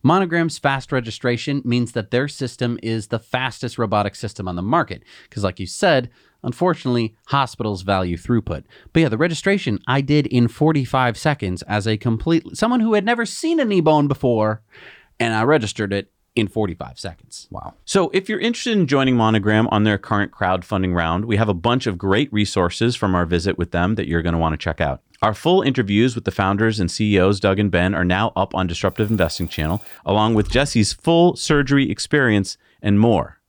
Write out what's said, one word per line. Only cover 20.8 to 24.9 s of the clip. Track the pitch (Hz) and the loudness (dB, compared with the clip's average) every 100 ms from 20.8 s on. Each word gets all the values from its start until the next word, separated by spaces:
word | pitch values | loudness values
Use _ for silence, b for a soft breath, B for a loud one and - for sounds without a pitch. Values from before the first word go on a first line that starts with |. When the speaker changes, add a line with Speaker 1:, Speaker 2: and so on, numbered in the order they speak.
| 95 87 | 0 0
Speaker 2:
round, | 82 85 117 | 0 -2 0
we | 104 | 0
have | 110 | 0
a | 90 | 0
bunch | 113 123 120 | 0 0 0
of | 90 | -4
great | 98 101 147 | 0 0 0
resources | 104 101 - 87 - 120 123 | 0 0 0 0 0 -2 0
from | 101 92 | 0 0
our | 85 | 0
visit | 87 95 - | 0 0 -2
with | 87 | -4
them | 85 90 107 | 0 0 -2
that | - | -2
you're | 85 | -2
gonna | 85 82 | 0 0
wanna | 82 76 | -2 -2
check | 82 82 | -6 -2
out. | 78 | -2